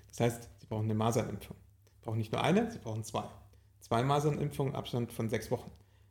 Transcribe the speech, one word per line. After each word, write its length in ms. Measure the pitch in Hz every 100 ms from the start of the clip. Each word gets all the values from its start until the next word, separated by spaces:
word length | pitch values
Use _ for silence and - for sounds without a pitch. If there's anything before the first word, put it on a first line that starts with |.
| -
Das 140 | -
heißt, 280 | 120 120 - -
sie 80 | -
brauchen 180 | 110 110
eine 100 | 107
Masernimpfung. 600 | 110 117 107 107 - - - - _
Sie 60 | _
brauchen 160 | - 113
nicht 140 | 107
nur 100 | 117
eine, 300 | 120 196 233
sie 80 | -
brauchen 240 | 113 110
zwei. 220 | 107 110 - - - - - _
Zwei 200 | - 117
Masernimpfungen, 760 | 135 143 147 147 143 - 135 135
Abstand 360 | - 123 117
von 180 | - 113
sechs 220 | 113 -
Wochen. 180 | 123 - - - - -